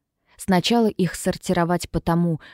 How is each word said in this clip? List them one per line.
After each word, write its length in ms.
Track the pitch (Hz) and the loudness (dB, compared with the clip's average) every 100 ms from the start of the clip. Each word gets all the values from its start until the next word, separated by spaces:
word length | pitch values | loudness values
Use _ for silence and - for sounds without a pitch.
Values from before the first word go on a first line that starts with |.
| _ _ _ - | _ _ _ -10
Сначала 500 | - 180 - 233 220 | 0 0 2 2 2
их 280 | - 175 - | 0 -2 -2
сортировать 760 | 185 - - 180 170 175 - | -6 -4 -2 0 0 -2 -4
по 100 | 165 | -4
тому, 400 | - 170 170 156 - | 0 2 2 -2 -8